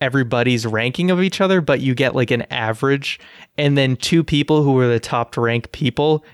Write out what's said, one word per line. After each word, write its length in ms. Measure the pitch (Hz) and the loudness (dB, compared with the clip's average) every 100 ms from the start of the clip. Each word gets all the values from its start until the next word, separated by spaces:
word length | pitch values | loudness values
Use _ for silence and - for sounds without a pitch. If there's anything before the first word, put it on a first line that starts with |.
everybody's 680 | 135 135 120 123 120 120 113 | -2 0 0 0 2 0 0
ranking 460 | 110 120 131 175 | -2 -2 -2 0
of 100 | 180 | 0
each 180 | 190 - | 0 0
other, 200 | 190 190 | 0 2
but 200 | 147 131 | 2 0
you 140 | 135 | 0
get, 220 | 123 131 131 | 0 0 0
like, 160 | 120 | 0
an 100 | 120 - | -2 -4
average. 720 | 127 110 110 135 139 139 - - - - - | -6 -4 -2 0 0 -2 -10 -14 -20 -16 -2
And 220 | 147 143 | 0 2
then 160 | 131 | 0
two 300 | 127 - 165 | 0 0 0
people 400 | 156 147 143 156 | 2 0 2 2
who 120 | 139 131 | 4 4
are 80 | 123 | 2
the 100 | 117 | 0
top 380 | - 127 117 - | -2 -4 -4 -2
ranked 340 | 117 117 - | -2 -2 -4
people 540 | - 143 - 151 156 - | -4 -4 0 0 0 -4